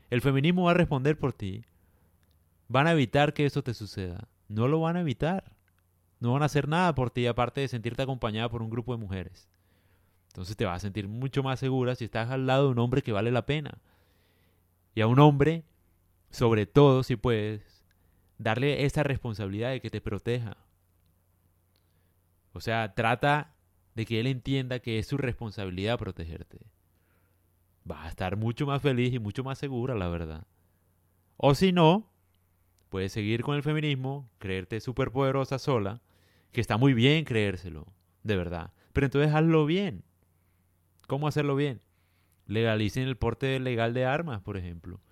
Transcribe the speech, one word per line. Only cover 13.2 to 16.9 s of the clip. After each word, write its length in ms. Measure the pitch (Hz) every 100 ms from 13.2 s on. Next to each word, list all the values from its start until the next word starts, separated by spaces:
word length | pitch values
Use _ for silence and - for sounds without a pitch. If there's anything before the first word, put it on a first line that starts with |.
| 117
la 140 | 123 120
pena. 320 | 151 147 - _ _ _ _ _ _ _ _ _ _ _
Y 60 | 107
a 60 | 110
un 100 | 131
hombre, 460 | 151 139 135 165 - _ _ _ _ _ _
sobre 360 | - 120 107 101
todo 360 | 143 143